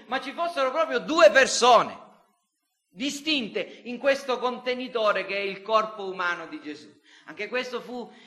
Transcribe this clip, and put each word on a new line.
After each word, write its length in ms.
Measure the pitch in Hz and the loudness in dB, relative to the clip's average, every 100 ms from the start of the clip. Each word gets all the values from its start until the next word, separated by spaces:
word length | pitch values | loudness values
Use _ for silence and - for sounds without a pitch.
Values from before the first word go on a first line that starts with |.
| - | -6
ma 140 | 262 | -6
ci 120 | 269 | -6
fossero 400 | 262 339 277 262 | -6 -4 -2 0
proprio 260 | 285 311 247 | 0 0 -2
due 320 | 180 320 320 | 0 8 8
persone 720 | 262 226 - 247 220 127 - - _ _ _ _ _ _ _ _ | 8 4 4 8 8 6 -6 -20 _ _ _ _ _ _ _ _
distinte 720 | 180 277 285 311 294 214 202 - - | -10 -8 -6 -4 -4 -4 -6 -8 -12
in 120 | 233 240 | -12 -2
questo 400 | 277 269 - 240 | 0 0 -2 -4
contenitore 880 | 254 240 254 247 254 233 214 196 | -4 -4 -6 -6 -4 -2 0 0
che 120 | 185 196 | -2 -6
è 40 | |
il 220 | 196 190 | -6 -8
corpo 420 | 214 214 214 - 190 | 0 0 0 -6 -10
umano 380 | 180 175 170 160 | -4 -4 -4 -8
di 120 | 151 | -12
Gesù. 320 | 147 143 101 - _ - - | -12 -16 -18 -20 _ -20 -18
Anche 220 | 160 202 | -12 -8
questo 320 | 247 247 240 | -6 -6 -10
fu 320 | 185 247 214 - | -10 -12 -14 -18